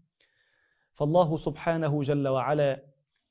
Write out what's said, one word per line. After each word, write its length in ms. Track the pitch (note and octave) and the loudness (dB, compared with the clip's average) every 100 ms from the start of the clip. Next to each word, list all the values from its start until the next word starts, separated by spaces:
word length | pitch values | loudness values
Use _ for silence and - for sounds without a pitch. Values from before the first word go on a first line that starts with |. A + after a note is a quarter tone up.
| _ _ _ _ _ _ _ _ _ | _ _ _ _ _ _ _ _ _
فالله 440 | - D3 E3+ E3 D#3 | -4 2 4 2 0
سبحانه 640 | - C#3+ - E3 D#3 D3 | -4 -4 -2 -2 0 0
جل 240 | C#3 D3 C3+ | 0 0 0
وعلا 640 | C3+ B2 D3 C#3+ C3+ - _ _ _ _ | 0 0 0 0 -2 -10 _ _ _ _